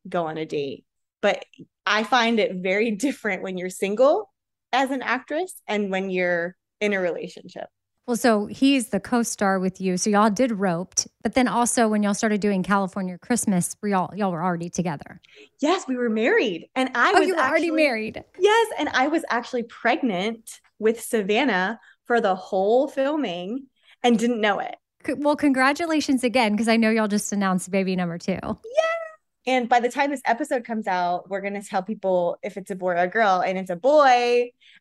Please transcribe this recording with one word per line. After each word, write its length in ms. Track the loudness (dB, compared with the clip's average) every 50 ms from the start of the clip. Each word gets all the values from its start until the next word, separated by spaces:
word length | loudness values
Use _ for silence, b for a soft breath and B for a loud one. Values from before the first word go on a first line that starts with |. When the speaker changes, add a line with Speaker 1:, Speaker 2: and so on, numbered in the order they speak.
| -14 -8
Speaker 1:
go 180 | -4 -4 -4
on 120 | -4 -4 -6
a 80 | -8
date. 380 | -6 -4 -6 -6 -6 -8 -12 -16 _ _ _ _ _ _ _
But 240 | 0 0 0 -2 -6 _ _ -20 -20 _ _ _ -2
I 160 | 0 0 0 0
find 360 | 2 2 2 2 2 2 2
it 160 | 0 0 -2
very 340 | -4 -2 -2 0 0 0 -2
<laughs> 60 | -2
different 460 | -2 -2 -4 -4 -4 -6 -6 -6 -4 -6
when 140 | -6 -6 -6
you're 120 | -6 -8
single 640 | -6 -4 -4 -2 2 4 4 4 4 2 -2 -6 _ _ _ _ _ _ _ -2 0
as 180 | 0 0 0
an 120 | -2 -4 -2
actress 580 | -2 -4 -4 -4 -6 -6 -6 -6 -6 -10 -14 _ -6
and 220 | -4 -4 -2 -2
when 200 | -2 -4 -4 -2
you're 460 | -2 0 0 0 0 -2 -4 -6 -8 _ _ _ _ -4
in 120 | -2 -2 0
a 60 | 0
relationship. 680 | -2 -2 -4 -4 -8 -12 -14 -16 -20 -18 -14 -14 -14 -16 _ _ _ _ _ _ _
Speaker 2:
Well, 100 | -6 -4
so 300 | 0 2 2 2 2 0
he's 420 | -4 -4 2 2 4 4 2 0 -2
the 100 | -4 -6
co-star 640 | -4 0 0 0 0 -2 -2 -2 0 0 0 0
with 200 | 0 -2 -4 -4
you. 160 | -4 -2 -2
So 140 | 0 0 2
y'all 180 | 4 4 4 4
did 200 | 4 2 0 0
Roped, 560 | 0 -2 -2 -2 -2 -2 -4 -4 -2 -4 -4 -4 _ _ -6
but 120 | -2 0
then 120 | 2 2
also 400 | 2 2 0 0 0 2 2 2 2
when 140 | 2 2 2
y'all 120 | 0 0
started 260 | 0 0 0 0 2
doing 240 | 2 2 0 0 0
California 520 | 2 0 0 0 -2 -4 -6 -8 -8 -8 -8
Christmas, 580 | -4 -2 -2 0 0 2 2 2 0 -2 -4 _
we 120 | -4 0 0
all, 200 | 0 0 -2 -4
y'all 160 | -4 -2 -2 -2
were 100 | -2 -2
already 280 | -2 -2 -2 -4 -6
together. 500 | -4 -2 -2 -2 -2 -6 -10 -14 -20 -20 B B B B B B B -2
Speaker 1:
Yes, 260 | 0 0 0 0 0
we 100 | -4 -4
were 140 | -2 0 0
married. 580 | 0 2 2 4 4 4 2 2 -2 -6 -10 -8 -2
And 160 | -2 -2 0 2
I 200 | 2 2 4 4
Speaker 2:
Oh, 60 | 4
Speaker 1:
was 80 | 4 2
Speaker 2:
you 60 | 2
were 60 | 0 0
already 280 | 2 2 0 0 0
Speaker 1:
actually 60 | 2
Speaker 2:
married. 480 | 2 2 2 2 -2 -4 -6 -10 -12 -16 _ _ 2
Speaker 1:
Yes, 300 | 2 4 4 4 2 0 -2 -4
and 100 | -4 -2
I 180 | 0 0 2 2
was 160 | 0 -2 -2 -2
actually 340 | -4 -4 -4 -4 -6 -6 -6
pregnant 960 | -6 -8 -4 0 0 0 0 0 -2 -2 -2 -2 -4 -6 -8 -12 -20 -20 -20 _ _ _ -2
with 220 | 0 0 0 0
Savannah 800 | -4 -4 -2 -2 0 2 0 2 2 2 2 0 0 -2 -4 -8 b b b b _
for 140 | 0 0 2
the 140 | 2 2 0
whole 540 | -2 -4 -4 -2 0 2 4 4 2 2 0
filming 800 | -2 -2 -2 -2 0 -2 -2 -4 -4 -6 -8 -8 -8 -10 -10 -14 _ b b b b b 2
and 160 | 2 2 4
didn't 220 | 2 0 0 0
know 180 | 0 0 0 0
it. 180 | -4 -8 -10 -16 _ _ _ _ -8
Speaker 2:
C-, 80 | -6 -4
well, 220 | -2 0 0 0
congratulations 880 | 2 2 2 2 4 2 2 2 0 -2 0 0 0 0 2 0 0 0
again, 320 | 0 2 2 2 2 2
'cause 120 | 0 2 2
I 80 | 4
know 140 | 4 4 4
y'all 180 | 2 2 0 0
just 240 | 0 -2 -2 -2 -2
announced 380 | -2 0 0 0 0 -2 -2
baby 260 | -2 -2 0 0 0
number 220 | -2 -2 -4 -4 -6
two. 200 | -4 -4 -6 -4 -4 -8 -8 -8 -10
Speaker 1:
Yeah. 180 | -4 0 2 2 2 2 -2 -6 -10 -18 _ _ _ _ _ -2 0 0
And 140 | 2 2 4
by 120 | 4 4
the 80 | 4 2
time 200 | 0 0 0 0
this 120 | -2 -2 0
episode 400 | -2 0 0 -2 -4 -4 -4 -4
comes 220 | -4 -8 -6 -4
out, 420 | -2 -2 0 0 0 -2 -4 -6 -6
we're 100 | -8 -6
gonna 220 | -6 -6 -8 -8 -8
tell 200 | -4 -4 -4 -4
people 560 | -4 -6 -4 -2 0 2 2 2 0 -2 -4 -8
if 140 | -10 -10
it's 140 | -10 -10 -10
a 60 | -10
boy 160 | -6 -2 -2 0
or 40 |
a 120 | 0 0 0
girl, 340 | 2 2 4 4 4 2 2
and 160 | -2 -2 -4
it's 120 | -4 -6
a 60 | -6
boy. 760 | -2 2 4 6 6 6 6 6 4 4 2 2 2 0 -2 -6 _ b b b b